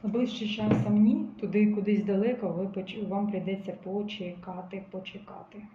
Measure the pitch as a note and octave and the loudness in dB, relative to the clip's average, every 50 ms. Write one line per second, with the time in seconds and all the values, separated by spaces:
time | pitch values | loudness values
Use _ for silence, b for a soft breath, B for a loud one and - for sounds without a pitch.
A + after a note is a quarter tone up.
0 | - G#3 G#3 A#3+ B3 - - - A3 G#3+ - A3 G#3+ G#3+ - - - G#3+ G#3 G#3 | -2 0 2 2 0 0 0 -4 -4 -4 -2 -2 2 2 2 2 4 4 6 8
1 | G#3+ A3 C#4+ D#4 - - - - - F3+ E3 G#3 G#3+ G#3 G#3 G#3 G3 G#3 G#3 - | 8 8 6 4 0 -4 -6 -6 -6 0 4 6 6 6 4 2 2 2 2 2
2 | - G3+ G3 F#3+ G#3 A#3+ B3+ - G#3+ F3+ E3 E3+ G3 G3 - G3 - - - G#3+ | 2 2 2 2 2 2 0 0 -2 -4 -2 -2 -4 -4 -4 -6 -8 -6 -8 -8
3 | G#3 F3 F#3+ G3+ G#3 G#3 G3 F#3 E3+ F#3 G3 G3 - F3+ E3+ - - F#3 F#3+ G#3 | -6 -2 -2 -2 0 0 -2 -2 -2 -2 -4 -4 -6 -8 -10 -10 -8 -6 -4 -4
4 | G#3 G#3 - - F#3 F3 F3 - - F#3+ F3+ F3+ F#3 - G3 F#3+ F#3+ - - F#3+ | -4 -4 -6 -8 -8 -10 -10 -10 -12 -12 -10 -10 -10 -10 -12 -12 -12 -10 -12 -12
5 | F#3 - - - - - - - - - - G#3 G#3 - - | -12 -12 -14 -16 -16 -16 -16 -18 -18 -18 -18 -18 -18 -18 -20